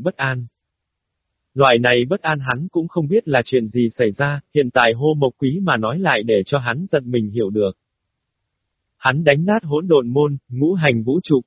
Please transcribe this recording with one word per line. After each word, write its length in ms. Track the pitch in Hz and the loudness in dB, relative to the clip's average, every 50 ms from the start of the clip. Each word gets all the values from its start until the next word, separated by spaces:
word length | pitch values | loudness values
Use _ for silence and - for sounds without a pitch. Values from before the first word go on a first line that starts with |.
| 117 | -2
bất 120 | 175 - | -4 -4
an. 320 | - 135 135 131 123 120 113 - _ _ _ _ _ _ _ _ _ _ _ _ _ _ _ _ _ _ _ _ | -4 -4 -4 -4 -6 -8 -12 -16 _ _ _ _ _ _ _ _ _ _ _ _ _ _ _ _ _ _ _ _
Loại 260 | 131 139 131 123 117 | 2 4 4 4 4
này 160 | 120 123 123 123 123 131 | 4 4 2 2 2 0
bất 120 | 180 208 | -2 -4
an 180 | - 160 156 147 | -2 -4 -4 -4
hắn 280 | 131 131 123 123 156 185 | -4 -6 -6 -6 -6 -4
cũng 160 | - 175 165 170 | -4 -4 -4 -4
không 200 | - 175 160 143 | -4 -4 -2 0
biết 200 | 180 220 - - | 0 0 0 0
là 140 | 143 127 117 | -2 -2 0
chuyện 220 | - - 131 113 107 | 0 0 -2 -2 0
gì 220 | 104 123 120 113 - - | -2 0 0 0 0 0
xảy 140 | 123 110 | -2 -2
ra, 300 | 101 - 139 143 143 143 - _ _ | 0 -2 -2 -2 -2 -6 -8 _ _
hiện 140 | 151 143 123 | 0 0 2
tại 220 | - 131 120 117 113 | 2 2 2 2 2
Hô 200 | 117 139 156 156 | 2 0 0 0
Mộc 200 | 147 139 131 - _ | 2 0 -2 -2 _
Quý 220 | - 131 139 185 202 | -2 -2 -2 -2 -2
mà 140 | 175 139 113 | -2 0 0
nói 220 | 110 107 120 170 | -2 -2 -4 -2
lại 240 | 196 165 131 113 104 | -2 0 0 -2 0
để 200 | 117 110 101 95 | 0 0 0 0
cho 120 | - - 139 | 0 -2 -4
hắn 280 | 123 120 117 139 180 196 | -2 -4 -6 -6 -6 -2
giật 120 | - 147 127 | -4 -4 -2
mình 260 | 120 123 120 110 104 | -2 -2 -2 -2 -2
hiểu 200 | 101 117 113 95 | -2 -4 -4 -2
được. 220 | 104 107 104 95 95 - _ _ _ _ _ _ _ _ _ _ _ _ _ _ _ _ _ _ _ _ _ _ _ _ | 0 0 -2 -2 -2 -6 _ _ _ _ _ _ _ _ _ _ _ _ _ _ _ _ _ _ _ _ _ _ _ _
Hắn 260 | - 131 131 147 170 | -2 0 0 2 4
đánh 220 | 151 143 143 170 | 4 4 4 2
nát 180 | 190 208 226 - | 0 0 0 -2
hỗn 240 | 156 143 151 170 190 | -2 -2 -2 0 4
độn 200 | 160 143 123 120 | 2 2 2 2
môn, 300 | 123 143 147 147 143 139 - _ | 0 0 0 0 -2 -6 -8 _
ngũ 240 | 123 123 139 160 190 | -4 -2 0 0 0
hành 300 | 190 160 147 120 113 110 | 2 0 0 0 0 0
vũ 160 | 117 135 180 - | 0 -2 -2 0
trụ 180 | - 156 131 - | 0 0 0 2